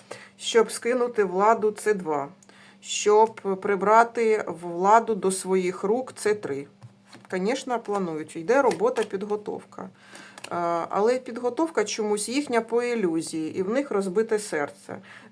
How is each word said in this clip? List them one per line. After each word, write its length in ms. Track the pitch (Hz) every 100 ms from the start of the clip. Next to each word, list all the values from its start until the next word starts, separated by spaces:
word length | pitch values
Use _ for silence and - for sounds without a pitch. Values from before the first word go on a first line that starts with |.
| - - - -
Щоб 340 | - 226 220
скинути 520 | - 233 247 240 226
владу, 480 | 190 185 214 220 214
це 220 | 214 214
два. 360 | 196 156 143 143 - - - - -
Щоб 540 | - - 208 214 220 - 196 190
прибрати 840 | 202 196 196 226 233 240 226 214 -
владу 680 | 165 175 170 196 226 220 202
до 160 | 185
своїх 520 | 190 185 190 180 185
рук, 300 | 202 247 254 -
це 180 | 208
три. 340 | 208 139 139 147 _ - _ _ - -
Конечно, 500 | 185 196 269 254 233
планують. 560 | 220 202 175 156 156 165
Йде 260 | 165 269
робота, 420 | 247 165 240 240
підготовка. 880 | 214 190 208 208 - - - - 190 - - - - - -
Е, 40 | 175 170 170 -
але 300 | 190 220 254
підготовка 680 | - 233 247 240 320 220 208
чомусь 440 | - 208 208 220
їхня 320 | 269 285 233
по 220 | 226 233
ілюзії, 720 | 240 233 180 160 151 160 156 -
і 80 |
в 60 | 190
них 220 | 262 285
розбите 480 | 208 196 196 220 214
серце. 580 | - 156 143 - - - - - -